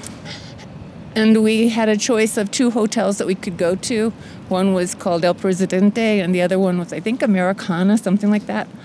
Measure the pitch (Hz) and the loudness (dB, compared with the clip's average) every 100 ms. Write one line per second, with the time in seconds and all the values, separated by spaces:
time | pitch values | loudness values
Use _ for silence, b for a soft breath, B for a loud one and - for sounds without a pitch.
0 | B B B B B B - - - - | B B B B B B -18 -18 -18 -18
1 | - 226 220 220 220 220 233 226 220 208 | -6 2 4 6 4 4 2 2 2 2
2 | - 226 220 233 202 - 240 226 214 233 | 2 2 2 0 -2 0 0 2 0 0
3 | 190 202 - 190 - 170 170 185 - 226 | 0 0 -2 -4 -6 -2 0 0 -2 -2
4 | 220 208 B B - 185 196 185 185 - | -2 -4 B B -4 0 2 2 0 -4
5 | - 170 175 175 196 180 185 185 202 226 | -2 2 2 2 0 0 0 2 2 2
6 | 220 208 175 180 175 190 190 180 175 - | 2 2 2 0 2 2 2 0 -4 -6
7 | 202 247 269 190 180 196 - 170 190 214 | -4 -2 2 2 2 -2 -2 0 2 2
8 | - 190 208 208 - 214 - B | 2 0 2 0 -2 -6 -8 B